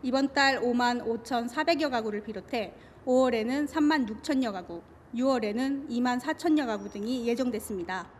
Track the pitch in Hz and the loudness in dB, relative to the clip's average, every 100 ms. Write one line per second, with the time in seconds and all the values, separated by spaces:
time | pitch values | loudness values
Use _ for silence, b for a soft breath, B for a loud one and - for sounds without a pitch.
0 | 262 269 277 285 269 254 240 240 240 247 | 0 0 2 4 4 4 0 2 2 0
1 | 226 226 - 247 233 302 311 330 302 247 | -2 -4 -2 -2 -2 -2 2 2 2 0
2 | 220 208 214 196 - 247 190 - B B | -2 -6 -6 -10 -6 -4 -4 -10 B B
3 | - 254 262 233 220 277 294 320 294 311 | 2 4 4 2 0 -2 -2 2 4 4
4 | 220 214 - 269 240 190 180 170 - - | 0 -4 0 0 0 -4 -8 -12 -14 -20
5 | - 233 262 254 214 214 269 277 285 240 | -10 0 2 2 0 -2 -2 -2 -4 0
6 | 247 247 302 311 349 302 254 208 202 202 | 0 0 -2 -2 2 2 2 -4 -6 -8
7 | 214 254 233 240 254 208 - 196 170 185 | -4 -2 0 0 0 -2 -6 -6 -4 -6
8 | 170 - | -8 -16